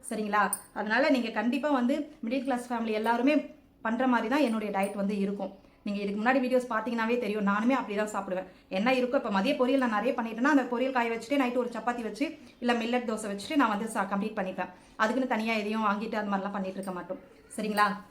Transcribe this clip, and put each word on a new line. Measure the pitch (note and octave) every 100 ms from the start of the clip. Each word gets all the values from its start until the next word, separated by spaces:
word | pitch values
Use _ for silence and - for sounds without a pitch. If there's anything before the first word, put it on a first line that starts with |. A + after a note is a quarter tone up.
| -
சரிங்களா? | G#3+ G#3+ G#3 G3 - -
அதனால | - G#3 A3+ D#4
நீங்க | C4 A3+
கண்டிப்பா | A3+ B3 C#4 D4+
வந்து | C#4 A#3+ D4+ D4 -
மிடில் | A3 C4+
கிளாஸ் | B3+ B3 -
ஃபேமிலி | A#3 A3+
எல்லாருமே | G#3+ A3+ A#3+ C4 D4+ - - _ _
பண்ற | A3 A#3+ C4
மாதிரி | A#3 A3
தான் | C#4+
என்னுடைய | C4 A3 G#3 F#3+
டயட் | G3
வந்து | G3+ G3 G#3
இருக்கும். | G3 G3 F#3+ - - _
நீங்க | G#3 G3+
இதுக்கு | G3+ G3+
முன்னாடி | A3+ C4
வீடியோஸ் | B3 B3+ B3
பார்த்தீங்கன்னாவே | A3 A#3 A#3 A3 A#3+
தெரியும், | G#3+ G#3+ G3
நானுமே | G3+ A3+
அப்படி | C4 A3 G#3
தான் | G#3+
சாப்பிடுவேன். | G#3 G3 F#3 F#3 - _
என்ன | F#3+ A#3
இருக்கோ, | C4 B3
இப்ப | C#4 A#3+
மதிய | G3 G3
பொரியல் | D4 B3 C4+
நான் | B3 G#3+
நிறைய | A#3 B3+
பண்ணிட்டேன்னா | A3+ A3 C4+
அந்த | D4
பொரியல் | B3 A#3 C4
காய | C4 A#3
வச்சுட்டு | A3+ - C#4+
நைட்டு | B3 B3
ஒரு | A#3+
சப்பாத்தி | A3+ A#3+ A#3+
வச்சு | A3 G3 D4+ - - -
இல்ல | A#3+
மில்லட் | A#3 A3+ A#3+ A3+
தோசை | A3 G#3
வச்சுட்டு | G3+ - D4+
நான் | A#3
வந்து | G3+ A3
சா-, | A3+ G3
கம்ப்ளீட் | G3+ G#3+ G#3
பண்ணிப்பேன். | F#3+ F#3 F3+ - - -
அதுக்குன்னு | A3 B3 C4
தனியா | A3+ A3
எதையும் | A3+ G#3 A3
வாங்கிட்டு | G#3+ G3+ A3
அந்த | A3 G3+ G3
மாதிரிலாம் | G3
பண்ணிட்டு | G3 F#3+ F#3+
இருக்க | F#3+
மாட்டோம். | F3+ F3 F#3 - - - -
சரிங்களா? | A3 G#3 G#3 G3 -